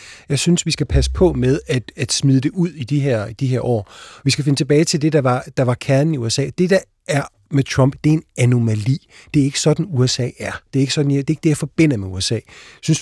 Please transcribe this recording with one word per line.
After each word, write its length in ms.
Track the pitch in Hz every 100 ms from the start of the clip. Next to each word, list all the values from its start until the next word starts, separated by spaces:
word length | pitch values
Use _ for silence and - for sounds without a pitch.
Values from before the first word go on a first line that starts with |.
| - - -
jeg 100 | 139
synes, 280 | 170 175 165
vi 40 |
skal 160 | - 143
passe 240 | 135 -
på 200 | - 180
med 280 | 135 127 147 -
at, 260 | 127 - -
at 160 | 127
smide 280 | - 139 135
det 100 | 143
ud 180 | 185 175
i 140 | 156
de 160 | 117 147
her, 260 | 139 113 104
i 60 |
de 140 | 113 131
her 180 | 127
år. 280 | - 113 98 - - -
Vi 60 | 139
skal 140 | 139
finde 140 | 147 139
tilbage 260 | 139 147
til 180 | 170 160
det, 100 | 151
der 80 | 151
var, 240 | 127 127 147 -
der 60 |
var 120 | 123
kernen 400 | 123 - 135 160
i 40 | 143
U 100 | 117
S 100 | 135
A. 80 | 139 -
Det, 120 | 180
der 80 | 190 - _ -
er 140 | 139 - _ _
med 120 | 139
Trump, 320 | - - 131 -
det 60 | 151
er 40 |
en 80 | 156 - -
anomali. 680 | 123 123 113 107 104 143 - - -
Det 60 | 156
er 40 |
ikke 160 | 139 -
sådan, 260 | 156 151 190
U 180 | 131 127
S 140 | -
A 100 | 127 -
er. 220 | 107 113 -
Det 60 | 135
er 20 |
ikke 120 | 135
sådan, 180 | 156 143
jeg, 80 | 139
det 60 |
er 60 | 139
ikke 80 | 156
det, 60 | 160
jeg 80 | 147
forbinder 400 | 147 - 156 113
med 120 | 95
U 120 | 92
S 120 | -
A. 20 |
Jeg 80 | 110 - - - -
synes 180 | - 156